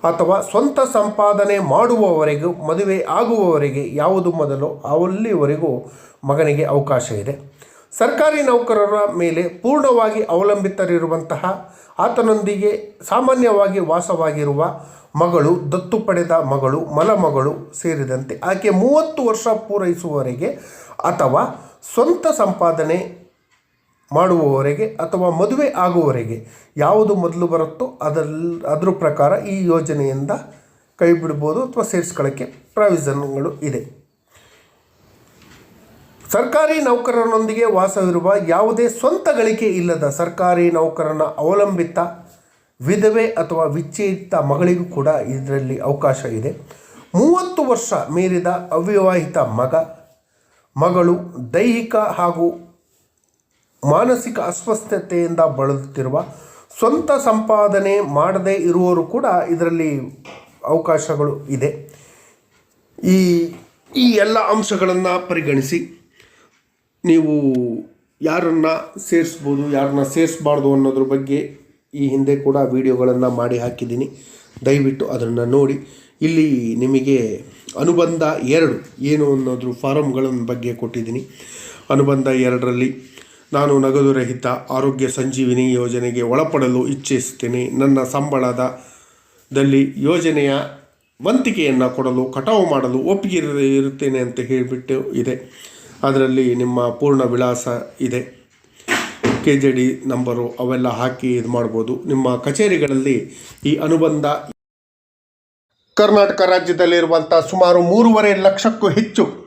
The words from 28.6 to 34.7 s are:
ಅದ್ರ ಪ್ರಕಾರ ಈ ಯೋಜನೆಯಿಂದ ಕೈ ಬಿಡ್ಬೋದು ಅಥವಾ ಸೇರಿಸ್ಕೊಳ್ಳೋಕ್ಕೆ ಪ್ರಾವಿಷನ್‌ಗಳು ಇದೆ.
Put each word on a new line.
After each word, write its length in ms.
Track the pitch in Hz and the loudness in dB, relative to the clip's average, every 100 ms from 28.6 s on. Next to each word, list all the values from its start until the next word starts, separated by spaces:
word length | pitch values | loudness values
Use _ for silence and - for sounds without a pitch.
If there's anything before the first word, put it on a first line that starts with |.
| - | -4
ಅದ್ರ 260 | 156 185 | 0 0
ಪ್ರಕಾರ 540 | - 160 147 143 190 208 | 0 -2 2 2 2 -2
ಈ 200 | 190 180 | -4 0
ಯೋಜನೆಯಿಂದ 680 | 160 147 147 139 135 139 - - - _ _ _ _ | 0 0 -2 -2 -2 -4 -6 -8 -20 _ _ _ _
ಕೈ 180 | 170 | 2
ಬಿಡ್ಬೋದು 480 | 170 160 147 147 190 | 2 0 -2 -2 -2
ಅಥವಾ 220 | 262 247 | -2 -4
ಸೇರಿಸ್ಕೊಳ್ಳೋಕ್ಕೆ 640 | - 180 170 - 143 139 - | -2 -2 -4 -4 -4 -4 -12
ಪ್ರಾವಿಷನ್‌ಗಳು 1160 | - _ - 208 170 139 139 143 139 147 - | -14 _ 0 2 2 0 -4 -4 -4 -6 -6
ಇದೆ. 460 | 151 127 - - _ _ _ _ _ _ _ | -6 -6 -10 -20 _ _ _ _ _ _ _